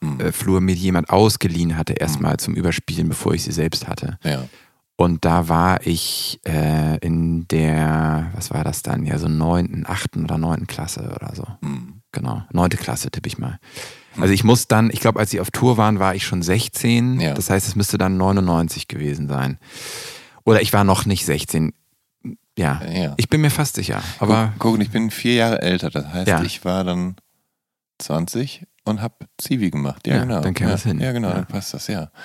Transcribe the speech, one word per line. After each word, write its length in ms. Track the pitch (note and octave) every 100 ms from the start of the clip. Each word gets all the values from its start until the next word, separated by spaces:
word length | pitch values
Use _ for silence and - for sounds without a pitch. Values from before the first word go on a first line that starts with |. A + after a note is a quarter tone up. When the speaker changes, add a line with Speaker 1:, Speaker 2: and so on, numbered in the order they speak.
Speaker 1:
Mhm. 180 | D#2 C#2
Speaker 2:
äh, 120 | E2
Flur 300 | - - F#2+
mir 140 | F#2 F2
jemand 340 | F#2 F2+ D2+
ausgeliehen 680 | F#2 A2 - F#2+ E2 E2+ D#2+
hatte, 160 | D#2+
erstmal 400 | - E2 D2 D#2
Speaker 1:
Mhm. 40 | D2+
Speaker 2:
zum 160 | -
Überspielen, 560 | E2+ F2 E2 - E2 E2
bevor 240 | D#2+ -
ich 100 | D#2+
sie 80 | D#2+
selbst 360 | D#2+ D#2+ - -
hatte. 320 | - - -
Speaker 1:
Ja. 220 | D#2+ C2+ B1+ - _ _ _ -
Speaker 2:
Und 300 | F2 E2 E2+
da 240 | E2+ E2
war 360 | E2 F2+ F#2 E2+
ich, 540 | E2 - - - - -
äh, 500 | D#2 D#2 D#2 D#2 D#2
in 480 | E2+ E2 E2 E2 E2+
der, 840 | D#2+ D#2 D#2 D#2 D#2 D#2 D#2 E2 -
was 160 | -
war 120 | -
das 200 | D#2 -
dann? 200 | - - D2
Ja, 120 | D2+
so 100 | D#2+
neunten, 560 | D#2 D#2+ F2 F2 - -
achten 360 | G2 - E2+ D#2+
oder 120 | E2
neunten 300 | D#2+ D#2 -
Klasse 440 | - D#2+ - - -
oder 180 | - -
so. 100 | - -
Speaker 1:
Mhm. 400 | D2 C2+ A#1+ - _
Speaker 2:
Genau, 320 | - B1+ A1 -
neunte 240 | - F2 -
Klasse 320 | - B1 -
tippe 180 | - -
ich 120 | -
mal. 200 | - - - - - - - -
Speaker 1:
Mhm. 60 |
Speaker 2:
Also 120 | F#2+ G2
ich 80 |
muss 240 | A2 A#2 -
dann, 240 | A2 A2+
ich 80 | A2
glaub, 180 | A#2 G#2+
als 140 | G#2+
sie 80 | F#2
auf 80 | F#2
Tour 280 | - B2 A2+
waren, 200 | G#2+ G2+
war 160 | F#2+
ich 120 | F#2+ -
schon 180 | F#2+
sechzehn. 760 | E2+ G#2+ - - A#2+ A#2 B2 B2+
Speaker 1:
Ja. 140 | -
Speaker 2:
Das 160 | G#2+ -
heißt, 180 | F#2+ -
es 80 | -
müsste 220 | G2 G2
dann 180 | F#2+ F#2+
neunundneunzig 680 | F#2+ G2 F#2 E2 E2+ - -
gewesen 400 | - D2 C#2+ C#2+
sein. 300 | C#2 C2+ C2+ - - - - - - - -
Oder 180 | - G#2+
ich 100 | G2
war 120 | G#2
noch 240 | G2 F#2+ G#2
nicht 180 | F#2 -
sechzehn. 480 | D2+ - D#2+ D#2 - _ _ _ _ - - _ -
Ja, 240 | D#2 C#2+ D#2+
Speaker 1:
Ja. 240 | F2 D#2 -
Speaker 2:
ich 100 | G#2
bin 140 | D#3
mir 80 | D3+
fast 260 | - D3 -
sicher. 260 | G2+ G2+ F2+ -
Aber 340 | G2+ A2 A2 G#2+
Speaker 1:
Guck, 160 | A2+ A2
guck, 60 |
ich 80 | G#2
bin 200 | A2 A2
vier 220 | - A#2+
Jahre 280 | A#2+ A2+ A2+
älter, 280 | F2 F2+ D#2+
das 160 | D2+ D2
heißt, 200 | F2 F#2+
Speaker 2:
Ja. 120 | E2
Speaker 1:
ich 220 | E2+ -
war 220 | F#2 F#2 F#2
dann 320 | F2+ F2+ F#2 _ _ _ _ _ _ _ -
zwanzig 640 | - D#2 F2 A#2 C3+ - - _ -
und 160 | G#2+
hab 240 | A2+ - - -
Zivi 320 | - C3 F#2
gemacht. 360 | D2 C#2 C#2 -
Ja, 80 | -
Speaker 2:
Ja, 60 |
Speaker 1:
genau. 180 | B2+ G2+
Speaker 2:
dann 140 | F#2+
käme 160 | F#2 -
Speaker 1:
Ja, 60 | G2+
Speaker 2:
das 80 |
hin. 180 | G#2+ -
Speaker 1:
ja, 100 | C3
genau, 160 | A#2+ G2+
Speaker 2:
Ja. 60 |
Speaker 1:
dann 140 | F2+ F2+
passt 260 | G#2 -
das, 140 | - -
ja. 240 | G#2 - -